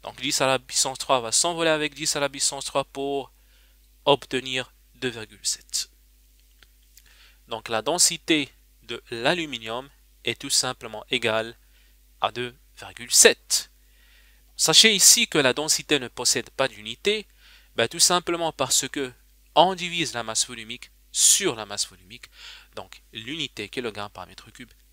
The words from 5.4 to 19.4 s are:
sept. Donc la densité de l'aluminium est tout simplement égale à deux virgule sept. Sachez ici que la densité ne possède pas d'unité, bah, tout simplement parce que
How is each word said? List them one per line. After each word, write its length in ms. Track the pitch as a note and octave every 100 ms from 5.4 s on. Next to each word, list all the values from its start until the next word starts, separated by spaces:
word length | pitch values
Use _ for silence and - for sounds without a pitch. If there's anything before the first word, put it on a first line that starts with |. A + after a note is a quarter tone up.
| -
sept. 440 | - - - - _ _ _ _ _ _ _ - _ _ - - _ - _ -
Donc 220 | A2+ -
la 120 | A2+
densité 720 | A2 F3 - E3 - D#3 C3+ - _ _
de 180 | - A#2 -
l'aluminium 760 | A#2 B2+ F3 D#3 A#2+ A2+ A#2 C3+ _ _ _
est 160 | - A2+
tout 100 | C#3
simplement 560 | - B2+ B2+ A#2 G#2+ -
égale 460 | B2+ A#2 A2 A2+ - _ _ _ _ _ _
à 120 | -
deux 240 | A2+ B2 A#2+ _ -
virgule 340 | G2+ - A#2+
sept. 580 | - E3+ - _ - - _ _ _ _ - _ _ _ -
Sachez 380 | - D#3+ A3+
ici 340 | G3 - - A#3
que 100 | -
la 160 | C3
densité 460 | B2 D3+ - - D3
ne 80 | B2
possède 420 | - B2 B2+ A2+
pas 160 | - C3
d'unité, 600 | G#2 G#2+ A#2 G3+ G#3+ G3+ _ - - _ -
bah, 120 | A#2
tout 120 | E3+
simplement 520 | - F3+ F3 E3+ E3
parce 360 | - C3 - C3
que 240 | - C3 B2 _ _